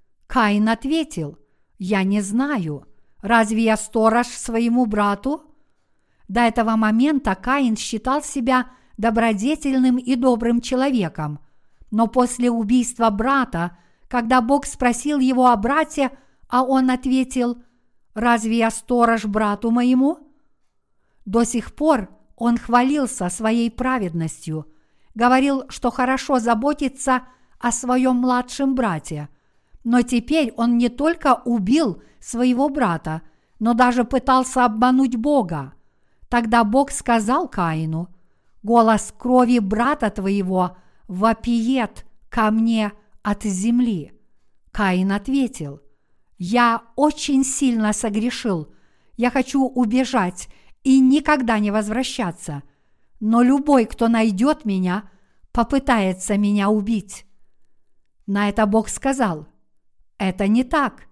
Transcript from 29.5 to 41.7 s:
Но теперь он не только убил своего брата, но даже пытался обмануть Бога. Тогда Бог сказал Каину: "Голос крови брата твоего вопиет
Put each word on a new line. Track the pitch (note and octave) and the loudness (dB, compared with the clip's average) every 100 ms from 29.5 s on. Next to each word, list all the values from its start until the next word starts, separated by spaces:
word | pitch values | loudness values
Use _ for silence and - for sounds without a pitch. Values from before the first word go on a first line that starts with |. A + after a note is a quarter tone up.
| _ _ - | _ _ -14
Но | A#3 A#3+ | 0 2
теперь | B3 A#3+ A#3+ D#4+ C4+ - | 2 -2 0 0 0 -2
он | A#3 A#3+ | 0 2
не | A#3+ | 0
только | B3 D4 E4 C#4+ A#3+ - | 0 -2 0 0 0 0
убил | A#3 F#3+ C#4+ D4 E3+ - _ | -2 2 2 2 -4 -14 _
своего | - A#3 B3+ B3 C#4+ | -12 -2 0 2 0
брата, | C#4 A3+ E3 - D#3 - _ _ _ | 0 -2 -2 -6 -10 -10 _ _ _
но | G#3+ | 0
даже | A#3 B3 A#3+ | 4 4 2
пытался | B3 C4+ B3+ C4 B3+ - A#3+ | 0 -2 2 2 2 2 0
обмануть | A3 B3 B3+ C4+ A#3 | 2 2 4 2 0
Бога. | B3 D4 F#3 D#3+ C3+ - _ _ _ _ - | 0 2 0 -6 -10 -16 _ _ _ _ -2
Тогда | G#3 A3+ A#3 | -2 2 2
Бог | G#3+ A#3+ C#4 | 4 2 0
сказал | - - A#3 G#3 C4+ F4+ | -4 0 0 2 -2 -2
Каину: | - E3+ D#3 D#3+ D#3+ F3+ - _ _ _ - | -2 -2 -2 -4 -6 -8 -14 _ _ _ -16
"Голос | G3+ A#3+ A3+ G#3+ - - | 2 4 4 2 0 -8
крови | B3 B3+ A#3+ A#3+ | 2 4 4 2
брата | G3 G#3+ A#3+ D4 G#3+ | 0 -2 -2 0 -4
твоего | G3+ F#3+ G3+ F#3 F#3+ F3+ - - _ - | -4 -4 -2 -2 -2 -2 -6 -20 _ -14
вопиет | F3+ A3 A3+ A#3 A#3 A3+ | -2 0 0 -2 -2 0